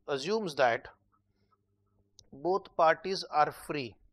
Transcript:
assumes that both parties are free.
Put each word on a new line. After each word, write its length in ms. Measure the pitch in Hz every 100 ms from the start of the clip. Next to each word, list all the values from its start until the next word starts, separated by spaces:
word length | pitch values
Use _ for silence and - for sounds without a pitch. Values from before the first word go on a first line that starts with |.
| -
assumes 480 | 139 151 220 196 143
that 320 | 123 117 - - _ _ _ _ _ _ _ _ _ _ _ _ -
both 440 | 135 165 196 - -
parties 480 | 160 165 190 185 -
are 260 | 151 147
free. 440 | - - 151 120 - _